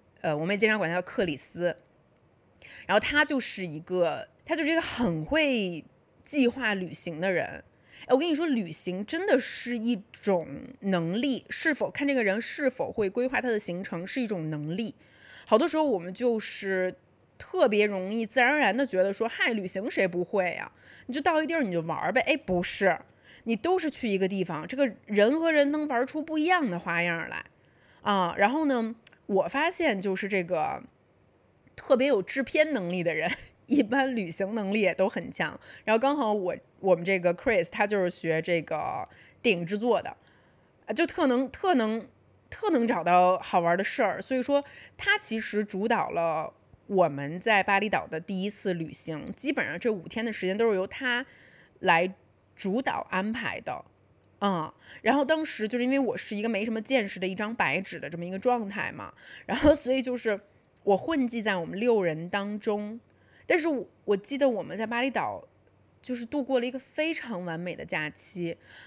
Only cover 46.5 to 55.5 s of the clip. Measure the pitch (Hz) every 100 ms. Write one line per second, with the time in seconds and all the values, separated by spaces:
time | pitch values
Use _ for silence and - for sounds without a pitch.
46.5 | - _ - - 196 165 139 143 175 220
47.5 | 202 190 196 208 180 78 160 175 190 202
48.5 | 196 202 170 160 - - 156 - - 277
49.5 | 277 139 170 240 208 160 226 226 214 185
50.5 | 208 233 190 196 - 262 240 269 - -
51.5 | - _ _ 185 170 185 - _ _ _
52.5 | - 196 220 262 - - 185 208 233 165
53.5 | 85 - - - _ _ _ _ _ 202
54.5 | 175 156 - - - 220 269 285 320 311